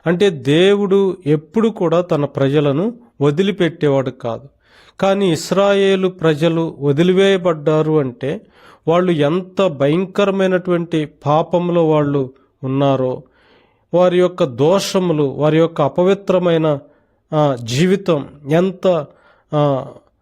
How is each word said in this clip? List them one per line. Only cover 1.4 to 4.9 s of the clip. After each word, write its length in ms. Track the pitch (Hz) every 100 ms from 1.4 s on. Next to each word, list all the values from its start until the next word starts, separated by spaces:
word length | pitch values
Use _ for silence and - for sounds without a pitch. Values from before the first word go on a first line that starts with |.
| - 226 220
కూడా 320 | 214 170 170
తన 240 | 175 156 143
ప్రజలను 720 | 135 135 147 147 139 220 233 - -
వదిలిపెట్టేవాడు 880 | 143 147 196 196 170 165 147 135 131
కాదు. 400 | 123 117 113 135 _ _ _ _